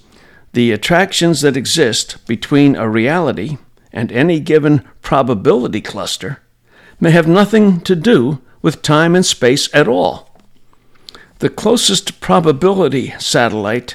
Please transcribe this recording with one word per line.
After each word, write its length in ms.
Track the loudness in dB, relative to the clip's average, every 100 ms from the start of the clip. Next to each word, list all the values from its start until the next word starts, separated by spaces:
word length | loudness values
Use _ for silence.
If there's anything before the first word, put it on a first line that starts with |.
| _ _ -20 _ _
the 200 | 0 0
attractions 680 | 0 0 0 0 0 0 2
that 160 | 0 0
exist 640 | -2 0 0 0 -6 -12 -8
between 500 | -8 -2 2 4 2
a 140 | -2
reality 680 | -2 0 0 -2 -4 -8 -10 -14 _ _
and 180 | -8 -4
any 280 | 0 0 0
given 420 | 0 2 2 0 -2 -14
probability 800 | -2 -2 0 0 0 0 -2 -6
cluster 600 | -8 -10 -10 -10 -10 -14 _ _ _ _ -20 _
may 120 | 2
have 140 | 4 4
nothing 540 | 4 4 4 4 2
to 160 | 0 0
do 460 | 2 2 2 -4 -10 _
with 220 | -4 -2
time 340 | 0 2 4 2
and 80 |
space 460 | 0 0 0 0 0
at 160 | 0 2
all. 400 | 0 -2 -4 -14 _ _ _ _ _ _ _ -20 -20 -20 _
The 100 | -6
closest 720 | -2 -2 0 0 -2 -6 -8
probability 920 | -2 2 2 2 0 0 0 -2 -6 -8
satellite 760 | -4 0 0 -2 -4 -4 -8